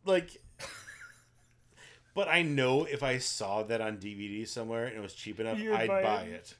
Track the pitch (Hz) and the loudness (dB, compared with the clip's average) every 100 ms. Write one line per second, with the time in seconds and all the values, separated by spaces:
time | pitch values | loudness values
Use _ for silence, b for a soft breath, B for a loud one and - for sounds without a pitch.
0 | 190 185 175 - - - - - - - | 4 2 2 -16 -20 -16 -14 -14 -16 -18
1 | - - _ _ _ _ _ _ - - | -18 -20 _ _ _ _ _ _ -20 -20
2 | _ - 185 170 165 139 127 135 143 143 | _ 0 4 4 4 4 6 4 2 -2
3 | 135 127 - - 98 104 110 113 110 104 | 0 0 -2 -4 0 0 0 0 0 -4
4 | 98 101 101 104 110 - 113 113 120 110 | -8 -8 -6 -6 -6 -6 -4 -2 -4 -6
5 | 101 - - 104 110 214 220 214 - 196 | -12 -12 -12 -6 -2 -2 0 2 4 4
6 | 190 202 - 87 - | 4 2 -2 -12 -16